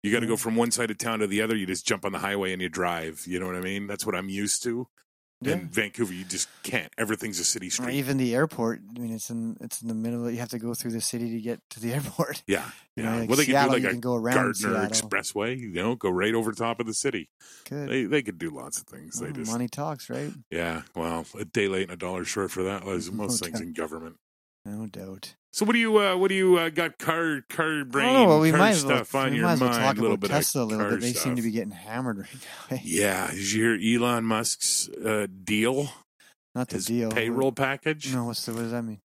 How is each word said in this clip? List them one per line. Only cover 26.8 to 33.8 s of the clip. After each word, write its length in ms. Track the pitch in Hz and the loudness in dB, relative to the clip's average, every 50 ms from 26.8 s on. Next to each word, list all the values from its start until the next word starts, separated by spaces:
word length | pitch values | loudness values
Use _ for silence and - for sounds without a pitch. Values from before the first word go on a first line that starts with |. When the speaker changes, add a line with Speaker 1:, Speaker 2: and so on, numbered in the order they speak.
| 170 156 - _ | -2 -2 -4 _
Speaker 1:
car, 440 | - - 160 165 165 160 151 139 - _ | 0 0 2 2 2 0 0 -2 -4 _
car 300 | - - 160 156 156 151 | -2 0 0 2 0 -2
Speaker 2:
I 20 | |
Speaker 1:
brain, 240 | 139 123 120 139 - | -2 0 2 2 4
Speaker 2:
don't 80 | 247 262 | 8 8
know, 140 | 269 240 185 | 10 10 10
well, 120 | 156 151 | 10 10
we 100 | 156 160 | 8 8
Speaker 1:
car 80 | 156 - | 8 8
Speaker 2:
might 100 | 190 220 | 8 8
as 140 | 208 165 143 | 6 4 4
well, 140 | 135 143 131 | 4 2 2
Speaker 1:
stuff 160 | 110 - - | 2 0 0
on 140 | 135 135 131 | 2 2 2
Speaker 2:
we 60 | - 120 | 2 4
Speaker 1:
your 80 | 113 | 4
Speaker 2:
might 60 | 117 117 | 4 4
as 60 | 123 | 4
well 100 | 131 123 | 4 4
Speaker 1:
mind? 120 | 120 117 | 4 4
Speaker 2:
talk 140 | 120 135 135 | 4 4 4
Speaker 1:
A 40 | 104 | 4
little 140 | 113 113 104 | 4 2 2
Speaker 2:
about 60 | 98 | 2
Speaker 1:
bit 100 | 98 98 | 0 0
of 60 | 139 | 2
Speaker 2:
Tesla 260 | 147 - - - 143 | 2 2 2 0 0
a 20 | 120 | 0
little 140 | 110 107 107 104 | 0 0 0 0
Speaker 1:
car 60 | 104 | 0
Speaker 2:
bit. 80 | 110 98 | 0 0
They 120 | 117 123 | 0 -2
seem 220 | 120 - - 131 123 | -2 0 0 0 0
to 80 | 123 | 0
Speaker 1:
stuff. 20 | 113 | 0
Speaker 2:
be 60 | 117 | 0
getting 200 | 107 117 104 107 | 0 -2 -4 -4
hammered 460 | 95 85 - 104 110 123 131 123 110 98 | -8 -12 -12 -8 -6 -4 -4 -4 -4 -4
<laughs> 0 | |
right 100 | 95 - - 131 - - - - - - | -8 -12 -14 -16 -16 -16 -16 -16 -10 -8
now, 60 | 131 | -8
eh? 40 | 131 - | -6 -4
Speaker 1:
Yeah, 460 | - - - 104 101 95 92 95 - | -2 0 2 2 2 2 0 -2 -4
did 180 | 78 95 98 98 | -4 -4 -4 -2
you 240 | 104 110 113 117 110 | 0 2 2 2 2
hear 220 | 95 | 2